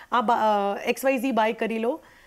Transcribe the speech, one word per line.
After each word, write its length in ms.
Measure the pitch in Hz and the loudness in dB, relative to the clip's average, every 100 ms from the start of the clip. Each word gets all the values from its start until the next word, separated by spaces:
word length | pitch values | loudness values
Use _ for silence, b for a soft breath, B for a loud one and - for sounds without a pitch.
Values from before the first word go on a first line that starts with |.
| B | B
આ 80 | 233 | 0
બા-, 140 | 226 | 2
અ, 440 | 226 220 208 202 202 | 2 2 2 0 -2
એક્સ 200 | - - | -4 -2
વાય 140 | 269 269 | 0 0
ઝી 140 | 269 | 0
બાય 200 | 226 220 | 0 0
કરી 260 | 233 226 226 | 0 -4 -2
લો, 220 | 226 320 B B | -2 -4 B B